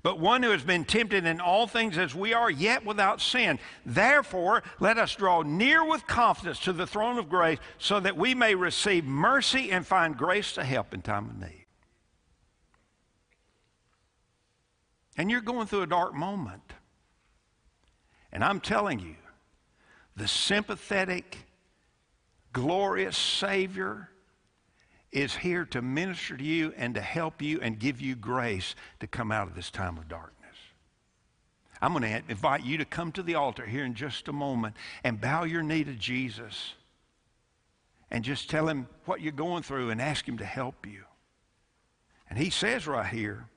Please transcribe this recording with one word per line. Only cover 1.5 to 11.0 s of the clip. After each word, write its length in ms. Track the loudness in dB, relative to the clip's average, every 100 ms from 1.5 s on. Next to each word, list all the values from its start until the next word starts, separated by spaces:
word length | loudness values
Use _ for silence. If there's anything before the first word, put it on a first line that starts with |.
| 4 4
things 300 | 2 0 2
as 180 | 0 0
we 180 | 0
are, 160 | 4 4
yet 360 | 2 2 2 0
without 340 | 2 2 4
sin. 400 | 0 2 2 2 -2 -14 -4
Therefore, 800 | 4 6 6 4 0 2 2 2 0
let 180 | 2 4
us 180 | 2 2
draw 260 | 4 4
near 420 | 4 2 6 6
with 240 | 4 0 0
confidence 520 | 2 4 4 -2 -4
to 100 | -2
the 160 | -2 -2
throne 300 | -2 0 -2
of 120 | 0
grace 300 | 4 4 2 -4 -6
so 220 | 0 2
that 160 | 2 2
we 180 | 2
may 220 | 4 4 4
receive 500 | 2 0 2 2 2
mercy 640 | 2 4 4 4 2 2
and 140 | 0 2
find 300 | 4 4 2
grace 380 | 2 2 0
to 100 | -4
help 300 | -2 -2 -2
in 80 | -6